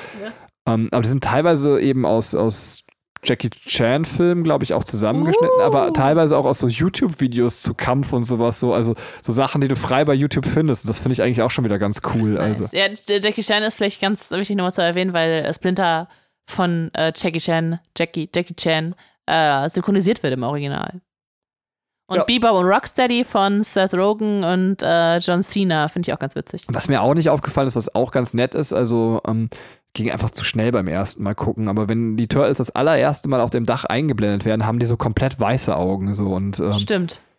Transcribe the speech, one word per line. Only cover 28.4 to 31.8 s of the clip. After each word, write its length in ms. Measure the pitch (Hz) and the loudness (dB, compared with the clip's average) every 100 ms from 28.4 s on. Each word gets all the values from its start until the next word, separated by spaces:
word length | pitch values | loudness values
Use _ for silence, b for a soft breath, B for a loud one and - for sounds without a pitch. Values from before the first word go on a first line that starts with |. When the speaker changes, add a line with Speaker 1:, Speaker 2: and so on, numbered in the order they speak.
| 131 - | -2 -2
Speaker 2:
ist, 180 | 147 | -2
also, 480 | 90 117 117 113 113 - | 0 0 2 2 0 -2
ähm, 240 | 113 113 B B B B | -2 -4 B B B B
ging 180 | - 110 | -6 -4
einfach 200 | - - | -2 -2
zu 120 | - | -2
schnell 280 | - 113 113 | -2 0 2
beim 140 | 120 92 | 0 0
ersten 360 | 87 98 - | -2 -4 -4
Mal 120 | 101 104 | -6 -4
gucken, 340 | - 113 107 | -4 -2 -2
aber 180 | 104 | 0